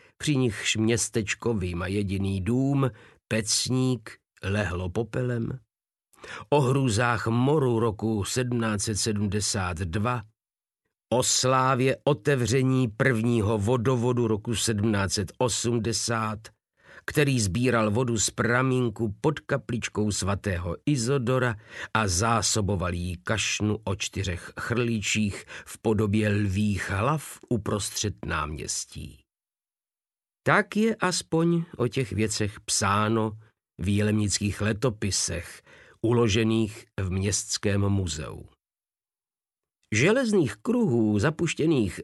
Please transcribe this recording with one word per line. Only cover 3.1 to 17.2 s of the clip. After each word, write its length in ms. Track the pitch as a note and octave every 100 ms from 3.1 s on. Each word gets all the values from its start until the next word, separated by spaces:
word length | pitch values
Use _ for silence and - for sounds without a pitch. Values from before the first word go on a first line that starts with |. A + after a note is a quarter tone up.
| _ _
pecník, 920 | A2 G#2+ - - B2+ B2+ B2 - - _ _
lehlo 480 | F#2+ G2+ G2 F2 F#2
popelem, 680 | E2+ A2+ C3 B2 A#2+ A2+ C3 - _ _ _ _ _ - - -
o 100 | D3
hrůzách 680 | B2+ C3 C3+ G#2 A#2+ A#2 -
moru 540 | A#2 C3 D#3 C3 A2+
roku 440 | A#2 G2+ A2 A2
sedmnáct 580 | F#2 B2+ B2 A#2+ A2+ G#2+
set 140 | A2+ G2+
sedmdesát 840 | A#2 G2+ G#2 G#2 G2 G#2+ F2+ E2+
dva, 440 | F#2 G2 A2 B2 G2+ _ _ _ _ _ _ _ _
o 100 | A#2+
slávě 720 | B2+ - B2+ C3 C3 C3 C3 -
otevření 840 | - D3 D3 C#3 A#2 C3+ C3 C3 B2
prvního 680 | G#2 B2 A2+ A#2 A#2+ G#2 A2+
vodovodu 680 | G2+ B2+ A2+ B2+ B2 A#2+ A2+
roku 280 | G#2+ B2
sedmnáct 580 | G#2 - G#2+ A2 G2+ G2
set 200 | - G2 -
osmdesát, 1000 | B2 - A#2 A#2+ A2 A2 - A2+ A2 G#2+ - - _ _ - - -
který 340 | -